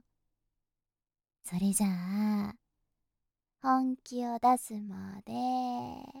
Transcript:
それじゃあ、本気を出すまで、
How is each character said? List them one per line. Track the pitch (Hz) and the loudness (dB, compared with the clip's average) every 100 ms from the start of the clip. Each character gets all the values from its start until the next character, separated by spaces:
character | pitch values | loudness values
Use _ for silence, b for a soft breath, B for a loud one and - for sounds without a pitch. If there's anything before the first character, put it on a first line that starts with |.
| _ _ _ _ _ _ _ _ _ _ _ _ _ _ | _ _ _ _ _ _ _ _ _ _ _ _ _ _
そ | - 175 | -8 0
れ | 196 | 2
じ | 190 196 | 2 2
ゃ | |
あ、 | 180 180 208 214 208 202 - _ _ _ _ _ _ _ _ _ _ | 0 -2 0 2 0 -2 -6 _ _ _ _ _ _ _ _ _ _
本 | 262 262 262 254 | 2 4 2 -2
気 | - 247 240 | -6 -4 -2
を | 233 | 4
出 | 247 247 | 6 6
す | - 214 | 2 -8
ま | 208 190 196 196 220 | -8 -8 -10 -12 -8
で、 | 240 254 254 247 247 247 - - 269 | -2 0 0 -2 -4 -6 -10 -14 -18